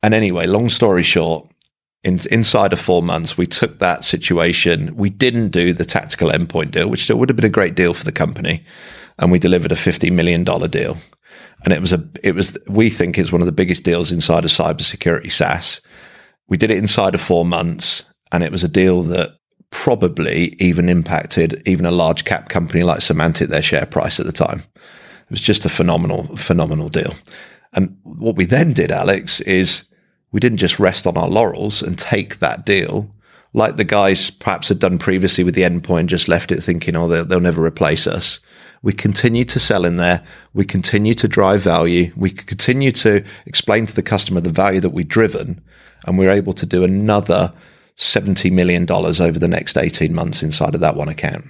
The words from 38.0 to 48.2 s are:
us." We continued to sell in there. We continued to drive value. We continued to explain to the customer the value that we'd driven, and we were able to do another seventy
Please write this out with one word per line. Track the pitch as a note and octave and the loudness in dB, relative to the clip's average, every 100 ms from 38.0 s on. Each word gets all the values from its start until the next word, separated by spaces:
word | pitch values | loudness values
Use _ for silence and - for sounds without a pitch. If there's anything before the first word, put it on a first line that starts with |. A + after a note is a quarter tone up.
| - | -2
us." | E2 - - _ - - _ | -2 -6 -8 _ -20 -20 _
We | A2+ | -4
continued | G2+ G#2 G2+ A#2+ A#2 B2 | -2 -2 0 0 0 0
to | B2+ | -2
sell | - G2+ F2 | 0 0 0
in | F2 | 0
there. | F2 F2 - - - | 0 0 -4 -20 -10
We | - G2 | -4 -2
continued | G2 - G#2 G#2+ A#2 | -2 0 0 2 0
to | G#2 | 0
drive | G2+ F#2+ G2+ | 2 2 4
value. | F#2 E2+ E2+ F2 F2 E2 | 2 2 2 2 0 -2
We | F#2+ | -4
continued | - - G2+ - B2+ C3+ A#2+ | -4 -14 -4 -2 2 0 2
to | A2 G2+ - - - | 2 2 0 -20 -4
explain | - - G#2+ A2 | -4 2 0 0
to | - | -4
the | |
customer | - G2+ - F#2 | -2 -2 0 -2
the | E2+ | 0
value | D#2+ G2 F#2+ | 0 2 2
that | F2+ | 0
we'd | F2 D#2 | -2 -2
driven, | A2+ A2 G2+ - F2+ _ _ - _ - | 2 2 0 -8 -10 _ _ -20 _ -4
and | F#2 | 2
we | F#2+ | 4
were | |
able | G2+ F#2+ | 4 0
to | F#2 - | -6 -2
do | F2+ | 2
another | F2+ F#2+ G#2 G#2 G2+ F2 F2+ - - _ _ - | 2 2 2 0 2 0 0 -4 -20 _ _ -4
seventy | - - | 0 0